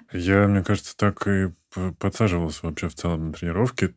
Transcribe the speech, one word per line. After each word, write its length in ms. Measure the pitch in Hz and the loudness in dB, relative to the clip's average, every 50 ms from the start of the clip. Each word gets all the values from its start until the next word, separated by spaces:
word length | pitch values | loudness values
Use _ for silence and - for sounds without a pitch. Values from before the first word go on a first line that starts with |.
| - _ | 0 _
Я, 340 | - 92 87 92 98 101 104 101 | -6 -2 2 4 6 6 6 6
мне 140 | 101 95 | 4 4
кажется, 340 | 85 - 104 - - - - | 2 2 0 -2 -2 -6 -4
так 300 | - 107 104 101 - - | 0 0 0 0 0 -2
и 220 | 101 98 95 95 90 85 _ _ _ - | 0 0 2 0 -2 -4 _ _ _ -8
п-, 180 | 95 92 92 85 - | -6 -4 -4 -4 -4
подсаживался 680 | - 87 - - 113 101 87 87 85 78 - - - | -4 -4 0 0 0 2 2 0 -2 -2 -4 -6 -8
вообще 220 | 85 78 - - 80 | -8 -6 -6 -8 -8
в 60 | - | -6
целом 320 | - - 85 85 80 80 80 | -6 -4 -4 -2 -2 -4 -6
на 40 | |
тренировке, 600 | 78 - 87 85 82 92 123 127 - - - 92 - | -8 -6 -6 -4 -2 0 -2 -2 -2 -2 -4 -4 -4